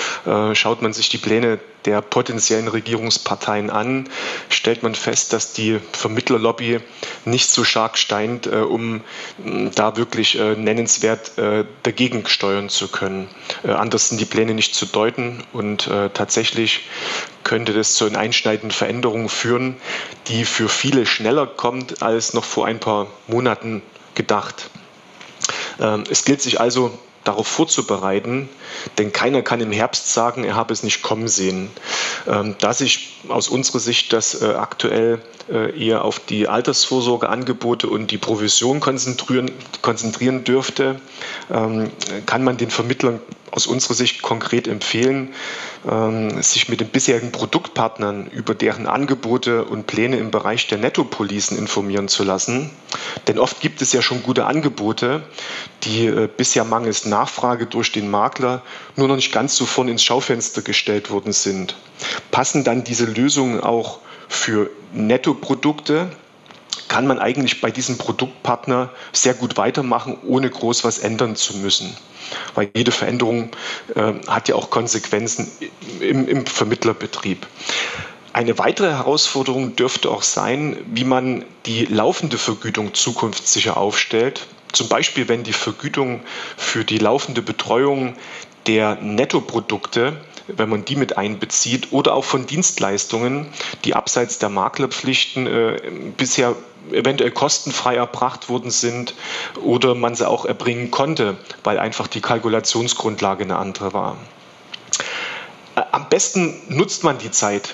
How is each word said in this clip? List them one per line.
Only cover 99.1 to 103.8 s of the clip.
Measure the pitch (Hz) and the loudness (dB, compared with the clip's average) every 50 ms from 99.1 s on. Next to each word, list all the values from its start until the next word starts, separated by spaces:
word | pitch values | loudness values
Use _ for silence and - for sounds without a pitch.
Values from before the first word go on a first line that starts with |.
| - - - - - - - - - - - | -8 -10 -10 -8 -8 -8 -8 -8 -8 -2 0
oder | - 120 123 127 131 123 | 2 4 6 6 4 4
man | 120 120 117 120 | 4 2 2 2
sie | 117 117 - | 2 2 2
auch | 117 117 - | 2 2 0
erbringen | 95 110 - - 120 120 117 123 120 | -2 -4 -2 -2 -2 -2 -2 -2 -2
konnte, | - - 135 147 160 - 120 101 95 - - - - - - | 0 0 2 2 2 2 0 0 0 -4 -8 -14 -14 -6 -2
weil | 107 107 - | 0 0 2
einfach | - 110 110 - 107 - | 0 0 -2 -4 -6 -4
die | - 110 | -6 -4
Kalkulationsgrundlage | - - 123 117 113 113 107 110 107 - - 113 120 123 - - - 110 107 95 107 98 95 92 101 | -2 0 0 0 2 2 2 2 2 0 0 0 0 0 0 -2 -2 -2 -2 0 0 0 0 0 -2
eine | 92 92 85 | -2 -2 -2
andere | 95 98 92 - | -2 -4 -6 -6